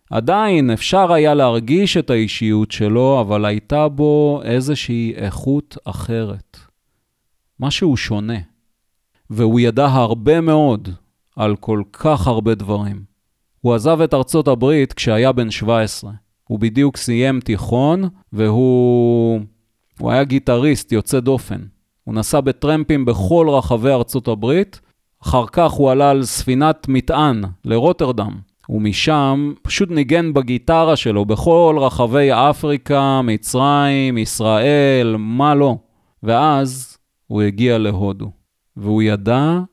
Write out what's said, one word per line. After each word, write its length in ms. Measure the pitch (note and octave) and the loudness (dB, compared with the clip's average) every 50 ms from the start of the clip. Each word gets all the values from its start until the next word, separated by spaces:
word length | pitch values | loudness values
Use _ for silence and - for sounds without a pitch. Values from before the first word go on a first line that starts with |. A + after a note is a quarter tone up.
| _ - | _ -8
עדיין 600 | A2+ A2+ A2+ C#3 F#3 G#3 A3 G#3 F#3 D#3 C3+ A#2+ | -6 -4 -2 0 0 0 2 2 2 2 2 0
אפשר 420 | A2+ A2 - - F#3 F#3+ F#3+ E3+ | 0 -2 -2 0 2 2 4 4
היה 220 | E3+ D#3+ D3+ D3+ D3 | 4 4 4 4 4
להרגיש 640 | C#3+ C3+ B2 A#2 A#2 A2+ A2+ D3+ F#3 G3+ F3+ - | 4 2 2 2 0 0 0 0 2 2 0 0
את 140 | F3 D3 - | -2 0 0
האישיות 600 | B2+ A2+ A2 G2 - - A2+ G#2+ G#2+ G#2+ G#2+ - | 0 0 0 -2 -4 -4 -2 0 2 0 0 -2
שלו, 500 | - - G#2+ G#2+ A2 A#2+ B2+ C3+ C#3 C3 | -4 -2 -2 0 2 2 2 2 2 2
אבל 240 | G#2+ G2 G#2+ G#2 G#2+ | 0 0 -2 -2 -2
הייתה 440 | G#2 G#2 G#2+ - - C#3+ D3+ D3+ D3+ | -2 -4 -4 -4 -2 -2 0 0 0
בו 520 | C#3+ C#3 D3 D3+ D3 D3+ D3 D3 C#3+ C#3 A#2 | 0 0 0 2 2 2 2 2 0 -2 -4
איזושהי 680 | A2 A#2+ B2+ B2+ C#3+ D3 - - - A#2+ A#2 A#2 A2+ - | -2 -2 -2 -2 -2 -4 -6 -4 -6 -4 -4 -4 -4 -6
איכות 600 | - G2+ G2 - - - C3 C#3 D3 - _ - - - | -6 -6 -6 -6 -6 -4 -2 -2 -2 -4 _ -14 -18 -14
אחרת. 720 | - G2 - - - A#2 A2+ A2+ G2+ F#2+ F#2+ - _ _ - _ _ _ _ _ _ _ _ _ _ _ _ _ _ _ _ _ _ _ - | -12 -10 -10 -8 -6 -6 -6 -6 -6 -8 -12 -16 _ _ -20 _ _ _ _ _ _ _ _ _ _ _ _ _ _ _ _ _ _ _ -8
משהו 360 | B2+ C#3+ - - G3 E3 B2+ | -6 -4 -2 0 0 0 0
שונה. 420 | - - - A2+ G#2 G#2 A2+ A#2 G2+ E2 - _ _ _ _ _ _ _ _ _ _ _ _ _ _ _ - | 0 -2 -4 -4 -4 -4 -6 -6 -8 -10 -12 _ _ _ _ _ _ _ _ _ _ _ _ _ _ _ -8
והוא 300 | A2 G#2+ A#2 A2 A#2 A#2+ | -2 0 2 2 4 4
ידע 260 | A#2+ A#2 G#2+ B2+ C#3+ | 2 2 2 2 2
הרבה 540 | C#3 C3 C3 A#2 G#2+ A#2 A#2 G#2 C#3 D#3+ E3 | 2 2 2 2 0 -2 -2 0 2 2 2
מאוד 480 | E3 E3 D#3 D3+ D3+ C#3 A2+ G2+ F#2+ F#2 F2+ - _ _ _ _ _ _ - | 2 2 2 2 2 2 0 -2 -4 -10 -14 -14 _ _ _ _ _ _ -6
על 200 | - G#2+ G#2+ G#2 | -4 -2 -2 -2
כל 260 | - - A#2 A2 G#2 G2 - | -2 -4 -4 -4 -4 -4 -8
כך 340 | - - - D#3 D3+ - - | -8 -4 0 0 0 2 2
הרבה 280 | C3+ A#2 A2 G#2 A2+ A2+ | 0 0 0 0 0 0
דברים. 480 | G2+ G2+ G2 G#2 G2+ G#2 G2+ G2+ G2 G2 - _ _ _ _ _ _ _ _ _ _ | -2 -2 -4 -4 -4 -4 -6 -8 -10 -14 -20 _ _ _ _ _ _ _ _ _ _
הוא 140 | - A#2+ A#2 | -2 0 0
עזב 260 | A2+ G#2 D#3 E3 D#3 | 0 2 2 2 2
את 140 | E3 D#3 D3+ | 2 2 0
ארצות 340 | C3+ C3 - - D#3+ C#3+ C#3+ | 0 0 0 0 0 2 2
הברית 440 | C3 A#2 B2+ C#3 D#3+ D3 C3+ - | 2 2 2 2 2 2 0 -2
כשהיה 400 | - - - A#2+ G#2+ A2 B2 C3 | -4 -4 -2 -2 0 2 2 2
בן 180 | C3 B2 A#2 A2 | 0 0 -2 -4
שבע 300 | G2 - A2 A2 A#2 A2+ | -4 -6 -2 0 0 0
עשרה. 320 | A2 G#2 - - - G#2 G2+ G#2 _ _ _ _ _ | 0 -2 -6 -10 -14 -16 -18 -18 _ _ _ _ _
הוא 140 | - A2+ G#2 | -8 -6 -2
בדיוק 380 | A2 A2+ G#2+ C#3 C#3+ C#3 B2+ | -2 -2 0 2 0 0 0
סיים 440 | - - B2+ A#2 A#2 B2+ C3+ C3+ B2+ | -4 -4 -2 -2 0 0 0 -2 -2
תיכון, 680 | - - G#2+ F#2+ - - A#2 B2 C#3 D3+ E3+ F#3+ F#3+ F3+ F#3 _ _ - | -4 -4 -4 -4 -4 -2 0 0 2 2 0 0 -2 -4 -6 _ _ -10
והוא, 1080 | - G#2 A2 G#2+ G#2+ A#2+ B2+ B2+ B2+ B2 B2 B2 A#2+ A#2+ A#2+ A#2+ A#2+ A#2 A#2 A2+ A2+ G#2+ G#2+ G#2+ _ _ _ _ _ _ _ _ _ - | -4 -2 0 2 2 2 2 4 4 4 4 4 2 2 2 2 2 2 2 0 0 -2 -6 -10 _ _ _ _ _ _ _ _ _ -8
הוא 120 | A#2+ A#2 | -4 0
היה 140 | B2 C3 C#3 | 0 0 0
גיטריסט 680 | C3+ C3 C#3 - - B2 A#2+ C3+ D3+ C#3+ - - - | 0 0 -2 0 0 0 2 2 0 0 -2 -2 -2
יוצא 280 | A#2 G#2+ - - C#3+ C3 | -2 -2 -2 0 -2 -2
דופן. 400 | A#2+ C3 C3+ B2 - - G2+ G2 G2 G2 _ _ _ _ _ _ - | 0 0 -2 -2 -2 -8 -12 -12 -12 -16 _ _ _ _ _ _ -12
הוא 100 | A#2 A2 | -8 -6
נסע 260 | A2 G#2+ - - C#3+ | -6 -4 -2 0 0
בטרמפים 640 | C3+ C3 B2 - - C#3+ D#3 D#3 D3 - D#3 C#3 B2+ | 0 0 -2 -2 0 0 0 0 0 0 0 0 0
בכל 420 | A#2+ A2 G2 F#2+ F2 E3+ E3+ E3 D3+ | 0 0 0 0 2 2 4 4 4
רחבי 400 | C#3+ C3 - - B2 A2 A2+ C#3 | 2 0 0 0 -2 0 2 2
ארצות 380 | C3+ B2 A#2 - - C3 - B2 | 0 0 0 -2 -6 -6 -4 -4
הברית, 520 | A2 G#2 A2+ B2 D3 F#3 G3+ G3 - - _ _ _ _ _ _ _ _ | -6 -4 -2 0 0 0 0 -4 -8 -20 _ _ _ _ _ _ _ _
אחר 220 | - - - B2+ A#2 - | -4 -2 0 0 0 0
כך 200 | - F3 E3+ D3+ | 0 0 0 2
הוא 180 | - - C#3 C3+ | 2 2 2 2
עלה 200 | C3 C#3 C#3+ C#3+ | 4 4 4 2
על 140 | C#3 C#3 B2+ | 2 2 0
ספינת 640 | A2+ - - - C3 B2+ C3 D3+ D#3 D#3 - - C3+ | -4 -6 -6 -4 -2 0 2 2 0 0 -2 -4 -2
מטען 540 | C3+ B2+ - - C3 D3 D3+ D3 A#2+ G#2+ G2 F#2 F2+ - - | -2 -2 -2 -2 0 0 0 0 0 -2 -4 -8 -10 -10 -6
לרוטרדם, 680 | A2+ A2+ A#2 B2+ F3 F3+ - D#3 B2+ A#2+ A2 G2+ G#2 G2+ F#2+ F#2+ _ _ _ _ - | -2 -2 0 2 0 0 0 -2 -2 -2 -4 -4 -6 -8 -12 -16 _ _ _ _ -6
ומשם 840 | A2+ G#2+ G#2+ G#2+ F#2 - - D#3 D#3 D3 C#3 C3+ C3+ C#3 D3 D3 - - | -4 -2 -2 -2 -2 -2 0 0 0 2 2 0 0 0 -2 -4 -6 -8
פשוט 280 | - - - - G3+ E3+ | -10 -6 -4 -2 -2 -2
ניגן 420 | E3+ D3+ C3+ A#2+ D#3 E3+ E3+ D#3+ | 0 -2 0 2 0 0 0 0
בגיטרה 640 | C#3+ C#3 C3 A#2 B2 A#2+ - - E3 E3 E3 E3 D3+ | 0 -2 -2 -2 -4 -4 -2 0 2 2 4 2 2
שלו 280 | - - B2 G#2 G2+ G2+ | 0 0 -2 0 0 0
בכל 520 | G#2 A2 G#2+ - E3+ E3 E3+ E3+ D#3+ D#3 D3 | 0 -2 -2 2 2 4 4 4 4 4 2
רחבי 520 | C3+ B2+ - - A#2+ A2 A#2+ C#3+ C#3+ C#3 | 0 0 0 0 -2 0 2 2 2 4
אפריקה, 880 | B2 A2+ C3+ D3 C#3+ - - D3 D3 C3 - - C#3+ C#3 C#3 C#3 C3+ C3+ B2+ | 4 4 2 2 2 0 -2 -4 -4 -4 -2 -2 0 0 2 2 0 0 0
מצרים, 920 | A#2+ A2 A2 - - - B2+ C3+ C#3+ C#3+ C#3+ C#3+ C#3 C#3 C3+ C3+ C3 B2 A2+ | 0 -2 -2 -4 -4 -2 0 2 2 2 2 2 0 0 0 0 0 -2 -2
ישראל, 1000 | G#2+ - - - A2 A2 G#2+ G#2+ A#2+ C#3+ D3 D3 C#3 C#3 C3+ B2+ A#2+ A2+ A2 G#2+ | -4 -4 -4 -2 0 0 2 2 2 2 4 4 4 4 4 2 2 0 -2 -2
מה 360 | G#2+ G#2+ A#2 B2+ C#3+ D3+ D3 | -4 -4 -2 0 2 2 4
לא. 220 | C#3+ C#3+ C3+ A2+ G#2 - _ _ _ _ _ _ - | 4 2 2 0 -2 -8 _ _ _ _ _ _ -8
ואז 760 | - G#2+ A2+ B2 D3 D#3 D3 C#3 C#3 B2+ C3 C3 B2 - - _ _ _ _ _ _ | -2 0 2 2 2 2 2 0 0 -2 -6 -10 -14 -18 -20 _ _ _ _ _ _
הוא 160 | - A2 G#2+ | -6 -2 0
הגיע 360 | G#2 G#2 G2+ G2+ B2 B2 A#2 A2+ | 0 0 0 0 0 2 2 2
להודו, 520 | A2 G#2 G#2 F#2 G2+ G2 G2 G2+ G#2+ G2+ - _ _ _ _ _ _ _ - | 0 0 -2 -2 -2 -4 -4 -6 -10 -14 -14 _ _ _ _ _ _ _ -14
והוא 260 | - G2+ G#2 G#2+ A2 | -8 -4 0 0 2
ידע 560 | A2 G#2+ G#2 G2+ G2 A2+ A#2+ C3 D3 D#3+ E3+ F3+ F#3 - | 2 2 0 0 0 0 0 2 2 0 0 -2 -4 -8